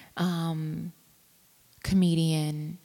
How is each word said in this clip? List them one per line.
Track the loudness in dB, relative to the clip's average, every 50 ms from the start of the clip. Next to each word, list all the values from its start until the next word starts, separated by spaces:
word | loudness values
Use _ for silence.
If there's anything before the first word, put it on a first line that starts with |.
| -20 -16 _
um, | -4 -2 -2 -2 -2 -4 -4 -4 -4 -6 -6 -6 -8 -8 -10 -12 _ _ _ _ _ _ _ _ _ _ _ _ _ _ _ _ _ -4
comedian, | 2 4 4 6 6 4 4 2 2 2 0 0 -2 -4 -4 -6 -8 -10 -12